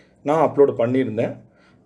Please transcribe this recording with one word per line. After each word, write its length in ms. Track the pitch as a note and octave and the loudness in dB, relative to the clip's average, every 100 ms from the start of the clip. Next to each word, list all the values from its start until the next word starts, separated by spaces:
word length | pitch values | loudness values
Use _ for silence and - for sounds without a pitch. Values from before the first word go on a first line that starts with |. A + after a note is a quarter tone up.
| _ _ | _ _
நான் 260 | C#3 D#3+ C#3 | -2 0 0
அப்லோடு 260 | - C#3 A#2+ | 2 2 2
பண்ணியிருந்தேன். 600 | A#2 C3 A#2 A2 D#3+ - - _ _ _ | -2 0 -2 -4 -4 -6 -20 _ _ _